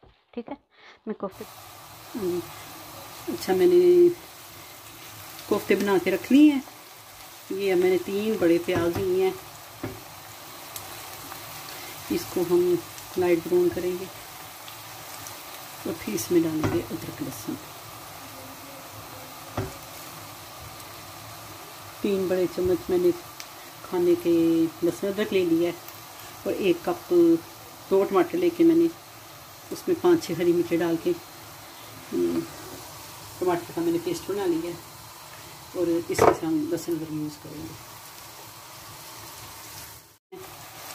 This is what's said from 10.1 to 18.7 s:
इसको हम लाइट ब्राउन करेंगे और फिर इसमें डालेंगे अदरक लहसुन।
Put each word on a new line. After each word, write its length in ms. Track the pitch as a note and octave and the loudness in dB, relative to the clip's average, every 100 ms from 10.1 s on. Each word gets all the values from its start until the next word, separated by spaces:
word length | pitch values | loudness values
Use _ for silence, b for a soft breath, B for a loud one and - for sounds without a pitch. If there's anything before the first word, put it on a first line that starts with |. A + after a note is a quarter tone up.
| - - - - - - - - - - - - - - - - B B B - | -18 -18 -18 -16 -16 -12 -12 -12 -14 -14 -14 -14 -14 -12 -14 -14 B B B -4
इसको 300 | E3 - F#3+ | -4 -2 -2
हम 340 | E3+ F3 F3+ E3+ - - - F#3 | 4 4 6 2 0 -14 -8 0
लाइट 200 | F3+ E3+ | 4 4
ब्राउन 280 | E3+ F3+ F3+ | 4 4 4
करेंगे 360 | F3 F3+ F3+ F#3 - - - - - - - - - - - - - - - - - - | 2 -4 -4 -8 -12 -16 -16 -16 -16 -16 -16 -16 -16 -14 -14 -12 -14 -14 -16 -16 -10 -8
और 60 | |
फिर 200 | - - | -6 -4
इसमें 280 | F#3 - F3 | -4 2 4
डालेंगे 380 | D#3+ D#3 D#3 E3+ | 4 0 0 0
अदरक 420 | - F3 - - | -4 -8 -10 -8
लहसुन। 340 | - - - - - - - - - - - - - - C#4 | -8 -8 -10 -10 -12 -16 -16 -16 -16 -16 -16 -16 -16 -16 -16